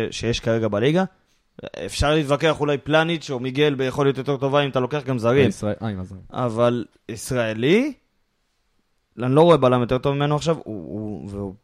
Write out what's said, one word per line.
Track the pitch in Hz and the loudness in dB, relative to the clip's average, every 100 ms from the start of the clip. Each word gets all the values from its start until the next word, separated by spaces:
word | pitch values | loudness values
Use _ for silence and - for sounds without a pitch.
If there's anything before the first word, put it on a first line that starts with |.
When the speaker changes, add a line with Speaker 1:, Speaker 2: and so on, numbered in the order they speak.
| 113 | -4
Speaker 1:
שיש | - 110 117 | -4 -4 -2
כרגע | - 113 110 | 0 0 0
בליגה. | 104 127 165 190 _ _ _ _ - - - 90 | 0 2 2 0 _ _ _ _ -20 -16 -12 -8
אפשר | - 143 | -2 2
להתווכח | 156 139 143 160 147 | 2 2 2 2 2
אולי | 147 143 | 0 -2
פלניץ' | 131 156 160 165 143 | 2 2 2 -2 -4
או | 127 | -6
מיגל | 131 131 151 | -4 2 2
ביכולת | 131 131 127 139 131 | 2 -2 0 0 0
יותר | 131 135 | -2 -2
טובה | 135 143 | 0 0
אם | 143 | 0
אתה | 127 | 0
לוקח | 123 147 | -2 -4
גם | 131 127 | -4 0
זרים. | 113 127 98 | 2 4 4
Speaker 2:
ישראל-, | 95 104 104 | 0 -4 -4
אה, | 110 | -6
עם | 98 | -8
הזרים. | 92 95 - | -10 -14 -12
Speaker 1:
אבל | - 123 110 120 120 - _ - | -6 -4 2 2 0 -6 _ -14
ישראלי, | 110 - 127 113 110 131 202 294 254 _ _ _ _ _ _ _ _ _ _ _ - | -12 -6 -4 -2 0 2 4 2 -6 _ _ _ _ _ _ _ _ _ _ _ -6
אני | 123 | 2
לא | 139 | 6
רואה | 170 156 | 6 6
בלם | 127 123 | 4 4
יותר | 120 127 | 2 0
טוב | 139 | 0
ממנו | 139 147 | 0 0
עכשיו, | 147 143 156 | 0 -2 -4
הוא, | |
הוא, | - 107 69 98 107 95 87 | -6 -10 -10 -8 -8 -10 -10
והוא | 98 98 98 | -10 -10 -12